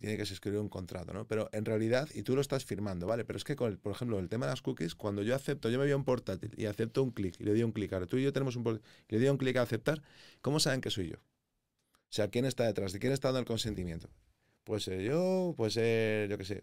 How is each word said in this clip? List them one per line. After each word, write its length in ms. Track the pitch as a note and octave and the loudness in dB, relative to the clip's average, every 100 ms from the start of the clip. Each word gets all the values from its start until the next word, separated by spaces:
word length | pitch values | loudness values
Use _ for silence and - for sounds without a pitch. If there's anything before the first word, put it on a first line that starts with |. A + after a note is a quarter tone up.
y 60 | G#2 | -4
tiene 100 | G#2+ | -2
que 100 | G2+ | -4
suscribir 320 | F#2 G#2 G#2 | -4 -2 -2
un 100 | G#2 | -2
contrato, 440 | G2 F2+ F#2 E2+ | -6 -8 -8 -8
¿no? 120 | F#2+ A2 | -8 -4
Pero 200 | A2 G#2+ | -2 -2
en 120 | G#2+ | -2
realidad, 440 | G#2+ A2 A2+ B2 A#2+ | 0 2 4 2 0
y 80 | - | -4
tú 100 | G#2 | 0
lo 60 | C3 | 2
estás 240 | C#3 C3+ | 2 -2
firmando, 420 | - F#2+ G#2 F2+ F2+ | -4 -4 -4 -2 -2
¿vale? 180 | A#2 | -2
Pero 120 | G#2+ G2 | -2 -6
es 80 | |
que, 100 | - | -4
con 160 | C#3+ A#2 | -2 -2
el, 80 | F#2+ | -2
por 140 | G#2 | -6
ejemplo, 260 | G2 B2 G2+ | -4 -2 -2
el 100 | F2 | -2
tema 180 | A2+ C#3 | -2 -2
de 60 | |
las 80 | C3+ | -4
cookies, 340 | - B2+ E2+ - | -4 -4 -4 -4
cuando 260 | G#2 G2+ | -4 0
yo 140 | G2+ C3+ | 0 0
acepto, 340 | - C#3 A2+ | -2 -2 0
yo 80 | B2 | 2
me 60 | |
voy 80 | C#3+ | 2
a 40 | C#3 | 2
un 80 | |
portátil 460 | C#3+ B2 - F#2+ A2 - | 2 0 0 -6 -6 -4
y 80 | G#2 | -4
acepto 340 | G#2 A2+ B2+ | -2 -2 2
un 120 | C3 | 0
clic, 240 | A#2+ F#2+ - | 0 -4 -2
y 60 | |
le 80 | G2+ | 2
doy 100 | G#2+ | 4
un 80 | A#2 | 4
clic, 220 | G#2+ F#2+ | 0 -2
ahora 140 | F#2+ F2 | -2 0
tú 100 | B2+ | 0
y 80 | |
yo 80 | C#3 | 2
tenemos 240 | C3+ C3+ A#2+ | 0 -2 -2
un 80 | |
por-, 160 | A#2 A2 - - - | -2 -2 -6 -20 -2
y 40 | |
le 60 | G#2+ | 4
doy 80 | C3 | 4
un 80 | C#3 | 4
clic 180 | C3 B2 | 2 2
a 60 | |
aceptar, 400 | A#2+ B2 - D#3 - - - - | 2 0 0 0 -4 -20 -20 -6
¿cómo 180 | - D3+ | 0 2
saben 220 | D3 C3 | 2 2
que 100 | A#2 | -2
soy 200 | G#2 E2+ | -2 -4
yo? 80 | - | -6
O 960 | _ _ _ _ _ _ _ _ - | _ _ _ _ _ _ _ _ -8
sea, 120 | - G#2 | 0 0
¿quién 180 | A#2+ | 2
está 200 | C3 - | 0 2
detrás? 280 | A#2 G2+ G2 | 2 2 -2
¿De 60 | G2+ | 0
quién 140 | B2 | 0
está 160 | C3+ C3+ | 2 2
dando 100 | C3 | 2
el 60 | A#2 | 0
consentimiento? 640 | A2+ A2+ G2 F2+ E2 - - _ _ _ _ | -2 -2 -2 -4 -6 -10 -20 _ _ _ _
Puede 140 | - G#2+ | -4 -4
ser 200 | G2 F#2 | -2 -2
yo, 540 | G2+ D#3 F#3 F#3 F3+ D#3 | 0 2 2 2 0 0
puede 160 | A2 | 0
ser, 560 | A2+ A2+ A2+ A2 G#2+ G#2 | 4 4 4 4 2 0
yo 100 | G2+ | -2
qué 60 | |
sé, 180 | G2 G2 | -4 -8